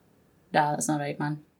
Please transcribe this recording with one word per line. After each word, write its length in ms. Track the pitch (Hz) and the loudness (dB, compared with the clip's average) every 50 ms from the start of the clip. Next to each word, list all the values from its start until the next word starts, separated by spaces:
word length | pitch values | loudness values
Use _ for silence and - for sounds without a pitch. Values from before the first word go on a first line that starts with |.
| _ _ _ _ _ _ _ _ _ _ | _ _ _ _ _ _ _ _ _ _
Nah, 180 | - 156 151 147 | 2 4 4 4
that's 160 | 151 147 - - | 2 0 0 -2
not 120 | 156 147 | -2 -2
right, 180 | 143 143 143 - | -2 -6 -4 -4
man. 220 | 151 147 151 151 - _ _ _ | -4 -4 -4 -6 -10 _ _ _